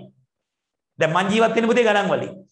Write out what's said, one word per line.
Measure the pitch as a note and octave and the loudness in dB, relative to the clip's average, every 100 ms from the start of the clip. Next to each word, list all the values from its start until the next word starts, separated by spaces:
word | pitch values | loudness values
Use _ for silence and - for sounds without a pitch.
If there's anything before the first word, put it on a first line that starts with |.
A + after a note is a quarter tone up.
| - _ _ _ _ _ _ _ _ - | -16 _ _ _ _ _ _ _ _ -4
දැන් | D#3+ | -2
මං | E3+ G3 | 0 0
ජීවත් | G#3+ A3+ | 2 2
වෙන්නේ | A3+ A3+ | 0 0
පුතේ | A#3 A3 | 2 2
ගණන් | G3+ F#3+ | 2 0
වලින්. | C3+ - - - | -2 -4 -12 -20